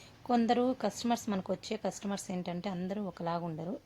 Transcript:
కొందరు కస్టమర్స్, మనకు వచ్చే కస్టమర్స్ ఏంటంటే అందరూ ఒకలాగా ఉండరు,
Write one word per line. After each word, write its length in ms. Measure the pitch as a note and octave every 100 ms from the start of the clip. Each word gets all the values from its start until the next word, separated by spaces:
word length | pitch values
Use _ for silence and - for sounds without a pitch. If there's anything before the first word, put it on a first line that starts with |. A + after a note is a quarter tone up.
| - - -
కొందరు 500 | A#3+ A3+ A#3+ B3 B3+
కస్టమర్స్, 480 | G3+ - A#3 A#3 -
మనకు 240 | G3 -
వచ్చే 240 | F#3 - A3
కస్టమర్స్ 540 | G3 - G3+ G3 -
ఏంటంటే 380 | F3+ F3 F3 G3+
అందరూ 340 | F3+ F#3 G#3
ఒకలాగా 420 | G3 - E3+ E3+ E3+
ఉండరు, 340 | D#3 E3 B3+